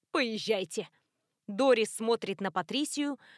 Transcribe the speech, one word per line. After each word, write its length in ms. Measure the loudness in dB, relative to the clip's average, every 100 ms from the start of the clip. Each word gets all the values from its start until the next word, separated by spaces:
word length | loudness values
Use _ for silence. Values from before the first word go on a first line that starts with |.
| _
«Поезжайте». 760 | 0 0 0 0 0 -2 -6 -10 _ _ _ _ _ -6
Дорис 480 | 2 4 6 2
смотрит 460 | -2 0 0 -2 -4
на 100 | -2
Патрисию, 680 | -2 -2 -2 -2 -2 -2 -4 -12